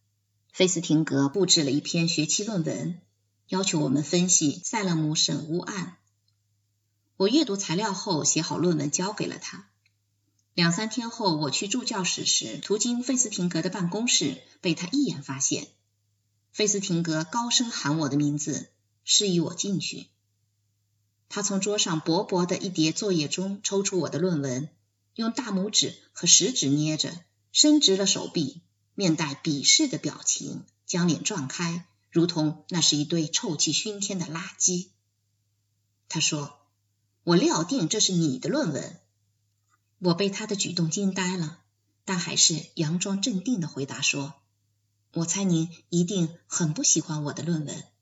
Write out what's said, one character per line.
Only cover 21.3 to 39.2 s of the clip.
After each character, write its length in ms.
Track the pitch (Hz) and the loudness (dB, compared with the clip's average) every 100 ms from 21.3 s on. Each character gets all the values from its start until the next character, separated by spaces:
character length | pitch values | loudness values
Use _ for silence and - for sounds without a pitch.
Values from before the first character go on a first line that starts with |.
| 208 | -6
从 180 | 202 196 | -2 -2
桌 200 | 208 208 | -2 0
上 220 | 208 160 | 0 0
薄 220 | 156 170 | 2 0
薄 220 | 208 185 175 | 2 0 0
的 100 | 185 | -2
一 140 | 196 | -4
叠 220 | 180 156 | 0 0
作 200 | 156 214 | 2 0
业 160 | 175 143 | 0 0
中 340 | - 190 202 | -2 -4 -4
抽 180 | - 196 | -2 0
出 180 | 196 185 | 0 0
我 100 | 143 | -2
的 100 | 147 | 0
论 220 | 185 156 | 0 0
文， 280 | 139 135 151 _ _ _ _ - | 0 -4 -6 _ _ _ _ -6
用 180 | 226 | -4
大 180 | 226 240 | -4 -4
拇 200 | 190 202 | -2 0
指 260 | - 127 - _ | 0 0 -4 _
和 160 | - 175 | -4 6
食 260 | - 190 | 6 6
指 140 | 254 139 | 2 2
捏 300 | 143 156 156 | 2 2 0
着， 220 | 156 170 - _ _ | -4 -6 -16 _ _
伸 280 | - 302 302 | 4 8 8
直 160 | 285 190 | 6 4
了 80 | 196 | 2
手 220 | - - | 0 -2
臂， 340 | 170 147 - _ _ _ | -2 -2 -6 _ _ _
面 220 | - 190 156 | -2 0 2
带 180 | 151 | 0
鄙 300 | 139 165 143 | -4 -4 0
视 240 | - - 302 | 4 4 4
的 100 | 151 | 0
表 240 | 147 - | -6 -6
情， 400 | - - - - - _ - | -4 -4 -4 -10 -12 _ -6
将 220 | 175 175 | 0 2
脸 160 | 147 | 2
转 240 | - 202 135 | -2 -4 -6
开， 400 | - 170 175 - _ _ | -4 -4 -6 -10 _ _
如 160 | 170 175 | 2 2
同 360 | 165 151 151 - | 2 -2 -2 -6
那 100 | 180 | 2
是 160 | 143 147 | 2 2
一 100 | 151 | 0
堆 220 | 170 151 | -2 0
臭 300 | - 226 147 | -2 -4 -2
气 160 | 165 | 0
熏 260 | 147 220 202 | 0 -2 -6
天 200 | 196 190 | -6 -4
的 80 | 170 | -4
垃 160 | 165 185 - | -6 -10 -2
圾。 300 | - 180 185 _ _ _ _ _ _ _ _ _ _ _ - | 0 0 -6 _ _ _ _ _ _ _ _ _ _ _ -8
他 120 | 165 | -2
说 400 | - 151 139 - _ _ _ _ _ _ - | 0 -2 -6 -12 _ _ _ _ _ _ 4
：“我 100 | 175 | 6
料 280 | 311 240 | 6 2
定 260 | - 269 156 | 0 0 0
这 100 | 214 | 2
是 140 | - | 2
你 240 | 175 160 127 | 4 2 0
的 120 | - | -2
论 220 | 262 170 | 0 0
文。” 280 | 123 78 - _ _ | -2 -6 -14 _ _